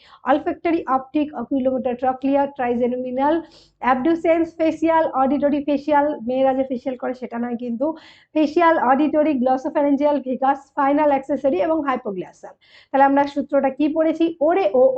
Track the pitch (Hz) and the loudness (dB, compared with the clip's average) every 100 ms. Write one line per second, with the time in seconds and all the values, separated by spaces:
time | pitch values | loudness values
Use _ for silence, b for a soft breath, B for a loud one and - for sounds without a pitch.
0 | b b - 294 339 - 339 330 - 262 | b b -2 0 0 -4 -2 -2 -2 -4
1 | - 302 294 247 240 277 254 262 254 247 | -2 -4 -4 -6 -6 -2 -2 -2 -4 -2
2 | 262 262 269 277 277 277 247 240 240 254 | -4 -2 0 0 0 -2 -4 0 -2 -2
3 | 254 247 285 330 320 B B _ 240 262 | -6 -2 0 0 -4 B B _ -2 0
4 | 254 330 330 330 330 - 320 311 320 320 | 0 0 2 0 0 0 -2 0 2 2
5 | - 262 269 285 285 285 285 285 285 285 | 2 0 0 2 0 0 0 -2 2 2
6 | 294 294 226 262 269 262 269 247 269 254 | 2 -2 -4 0 2 2 -2 -4 -6 -6
7 | 254 247 214 233 240 233 247 226 294 320 | -8 -8 -10 -8 -6 -6 -8 -4 -4 -6
8 | B B B 311 302 330 330 330 233 269 | B B B 0 0 2 2 4 2 2
9 | 302 311 302 269 254 262 294 320 285 277 | 2 0 0 0 0 0 -2 -2 0 2
10 | 294 294 254 254 262 277 - - 277 285 | 0 0 -2 -2 0 -2 -4 -2 0 2
11 | 302 277 277 285 277 359 339 320 277 254 | 2 2 0 -2 0 0 0 0 -2 -4
12 | 226 190 151 - 175 - b b b 269 | -4 -8 -10 -16 -20 -20 b b b 2
13 | 277 277 277 285 - 277 269 262 302 320 | 4 4 2 -2 -2 0 0 0 0 2
14 | 320 320 330 330 302 381 587 254 262 | 0 2 -2 0 0 2 2 4 4